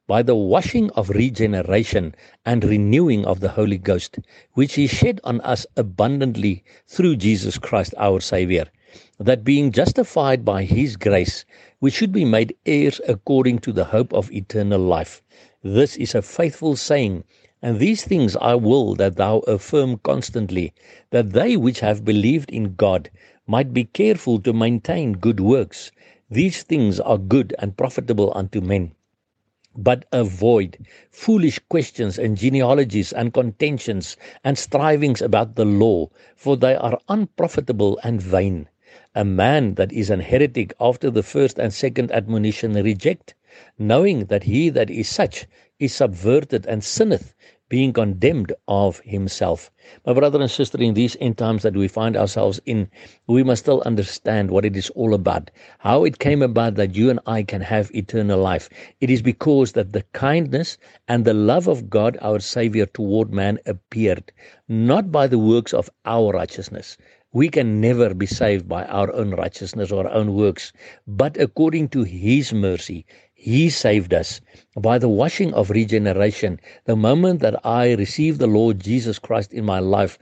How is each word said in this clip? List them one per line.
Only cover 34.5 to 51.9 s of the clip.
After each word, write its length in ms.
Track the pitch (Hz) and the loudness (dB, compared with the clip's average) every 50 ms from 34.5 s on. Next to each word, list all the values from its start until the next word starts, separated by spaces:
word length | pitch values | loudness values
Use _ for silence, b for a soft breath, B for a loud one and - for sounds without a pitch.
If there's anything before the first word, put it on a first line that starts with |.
| 139 - | -2 -4
strivings 640 | - - - 139 147 156 151 143 151 139 120 - | -2 -2 -2 0 2 2 2 2 2 0 0 -2
about 320 | 107 117 107 107 117 110 - | 0 0 2 0 0 0 -2
the 120 | - 110 | 0 0
law, 420 | 104 104 101 110 113 98 85 76 - b b b b b | 2 2 4 4 4 2 0 -2 -6 b b b b b
for 220 | _ - 139 139 | _ -2 -2 0
they 180 | 120 131 131 131 | 2 2 2 2
are 240 | - - 117 123 - - - | 2 0 -2 -4 -4 -4 -2
unprofitable 920 | 202 220 202 - _ - 165 165 - 151 131 - 120 101 101 98 101 - | -2 -2 -2 -4 _ -4 -4 -2 -2 -4 -4 -2 -2 0 0 0 0 -2
and 180 | - 117 117 101 | -2 -4 -4 -4
vain. 480 | 92 92 95 92 98 98 92 80 73 - _ b b b b b b b - | -2 0 0 2 2 0 -2 -4 -8 -12 _ b b b b b b b -4
A 100 | 110 104 | -2 0
man 500 | 98 92 92 101 127 147 151 127 101 92 | 0 2 2 4 4 4 2 2 0 0
that 180 | - 95 - | -2 -2 -2
is 180 | - 110 101 98 | -2 -2 -2 0
an 80 | 101 90 | -2 -2
heretic 540 | - - 123 131 147 135 120 123 101 98 - - | 0 0 2 2 2 2 0 -4 -6 -6 -4 -2
after 300 | 120 120 123 - - 135 | 0 0 0 0 -2 -2
the 120 | 117 110 | 0 -2
first 380 | 107 - - 147 139 127 - - | -2 -2 0 0 0 0 0 -2
and 120 | 117 110 | -4 -4
second 380 | 98 - - 131 117 131 120 113 | -2 -2 -4 -2 -2 -2 -4 -2
admonition 640 | - 120 101 110 113 107 104 107 107 - - 110 104 | -2 -4 -2 -2 -2 0 0 -2 -2 -2 -4 -2 0
reject, 640 | 104 101 110 107 95 - 156 185 - _ - - b b b b b b b b - | 0 0 0 0 0 0 -2 -2 -2 _ -20 -20 b b b b b b b b -4
knowing 460 | 107 104 113 147 190 202 175 120 104 | 0 2 4 4 4 4 2 0 0
that 180 | 98 104 101 | 0 -2 -2
he 260 | 98 - 104 135 165 165 | 0 0 2 2 2 2
that 200 | 135 127 110 104 | 2 0 -2 -2
is 180 | - 117 104 - | -4 -6 -6 -4
such 380 | - - 185 - - - - b b b b b b - | -2 -2 -2 -2 -4 -8 -18 b b b b b b -4
is 160 | 143 127 - | -4 -4 0
subverted 720 | - 139 107 92 85 90 110 131 151 143 - 127 107 - | 0 0 0 -2 -2 0 2 2 2 2 0 -4 -4 -4
and 160 | - 110 107 | -4 -6 -6
sinneth, 500 | - - - - 226 214 151 - - - b b b b b b _ - | -6 -2 0 0 2 2 0 -2 -4 -8 b b b b b b _ -4
being 240 | 120 127 135 131 | 0 0 0 2
condemned 580 | 113 120 110 101 92 90 101 143 165 131 95 - - - _ | 2 0 0 0 0 0 2 2 2 0 -2 -6 -8 -8 _
of 320 | - 101 98 101 95 87 - | -2 0 2 2 0 0 -4
himself." 720 | - - 101 98 95 95 - - 101 90 82 - - - b b b b b b - | -10 -8 -6 -4 -4 -4 -4 -4 -2 -2 -2 -4 -8 -14 b b b b b b -2
My 80 | - 123 | 0 2
brother 260 | 131 147 147 143 143 | 4 4 4 4 2
and 100 | 139 120 | 0 0
sister, 280 | - - 135 - - - | -2 -2 -4 -2 -2 0
in 160 | 120 113 104 | 0 0 2
these 220 | 104 123 117 - - | 2 0 0 -2 -2
end 160 | 135 120 107 | -4 -4 -2
times 260 | - 117 113 113 101 | -2 -2 -2 0 0
that 140 | - 110 95 | -2 -2 0
we 100 | 101 98 | 0 -2
find 300 | 95 | -2